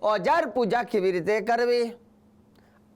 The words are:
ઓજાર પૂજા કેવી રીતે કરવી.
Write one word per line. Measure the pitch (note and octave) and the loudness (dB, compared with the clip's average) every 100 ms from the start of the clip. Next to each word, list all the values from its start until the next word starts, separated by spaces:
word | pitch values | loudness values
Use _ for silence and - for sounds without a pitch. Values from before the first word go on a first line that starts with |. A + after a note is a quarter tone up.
ઓજાર | D#3+ G#3+ F3+ A3 B3+ | -2 0 2 0 0
પૂજા | A#3 A#3 A#3 | 0 0 0
કેવી | - G#3+ F#3 | 0 0 0
રીતે | F3+ E3 G#3+ | 0 0 0
કરવી. | G#3 A#3 A#3+ A#3+ A#3 G3 - _ _ _ _ _ _ _ _ | 0 0 2 0 -2 -6 -20 _ _ _ _ _ _ _ _